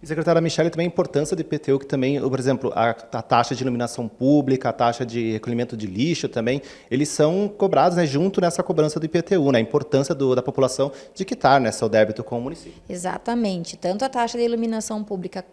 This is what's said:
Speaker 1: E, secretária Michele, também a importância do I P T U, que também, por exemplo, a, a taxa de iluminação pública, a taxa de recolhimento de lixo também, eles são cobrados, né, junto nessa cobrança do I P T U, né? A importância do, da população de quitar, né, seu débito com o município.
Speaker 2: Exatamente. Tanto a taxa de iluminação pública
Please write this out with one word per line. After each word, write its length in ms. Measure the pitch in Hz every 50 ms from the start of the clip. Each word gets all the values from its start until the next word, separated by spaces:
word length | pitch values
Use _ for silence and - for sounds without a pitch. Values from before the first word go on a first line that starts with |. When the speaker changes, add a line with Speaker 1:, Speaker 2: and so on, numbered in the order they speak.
Speaker 1:
E, 60 | - 151
secretária 320 | 160 151 160 175 170 165
Michele, 300 | 165 165 - - 160 170
também 160 | 165 160 170
a 20 | 175
importância 480 | 170 - 175 160 - 143 151 151 -
do 60 | 165
I 20 | 156
P 160 | - - 147
T 140 | - - 135
U, 60 | 139
que 60 | 139
também, 360 | - - 139 127 131 143 143
por 180 | - 139 127 135
exemplo, 320 | 127 131 135 120 - 120 -
a, 180 | - 113 117
a 300 | 110 - - - - 117
taxa 320 | 110 - 127 117 117 - 139
de 80 | 117
iluminação 460 | 131 131 123 120 120 117 - - 120 113
pública, 640 | - - 127 135 147 147 143 131 131 127 - 131
a 40 | 113
taxa 320 | - 123 120 117 - 131
de 280 | 117 113 120 117 113 110
recolhimento 420 | 107 110 123 120 117 123 123 -
de 120 | 113 107 101
lixo 420 | 90 98 123 165 170 - - 127
também, 320 | - 120 113 117 131 143 135 - - - - _
eles 200 | 113 127 147 143
são 420 | - - 156 151 170 190 208 202 208 -
cobrados, 400 | 196 196 190 147 143 180 175 175
né, 80 | 175
junto 340 | 151 131 139 170 196 196 -
nessa 240 | 185 170 165 - 180
cobrança 360 | - 185 160 151 151 151 160
do 40 | 156
I 40 | 160
P 120 | - 175
T 160 | 165 - 202 185
U, 140 | 143 139
né? 60 | 135 117
A 40 |
importância 540 | 113 113 - 147 143 - - 135 139 - 175
do, 180 | 139 139 131 127
da 100 | 123 -
população 500 | - 127 - 135 123 - - 139 143 139 - - - -
de 120 | - 190
quitar, 340 | - 262 - - 131 135 139
né, 120 | 127 110
seu 180 | 107 - - 110
débito 340 | 104 110 107 107 110 - 117
com 140 | - 123 120
o 40 |
município. 380 | 120 135 165 170 - - - - - -
Speaker 2:
Exatamente. 880 | 190 180 175 185 180 - - - 233 240 233 202 185 175 170 - -
Tanto 300 | - - 175 185 208 262
a 40 | 269
taxa 280 | 277 254 233 226 - 240
de 80 | 233
iluminação 580 | 233 233 226 226 226 226 220 214 - 220 214 214
pública 400 | 202 202 185 175 185 - 190 180 _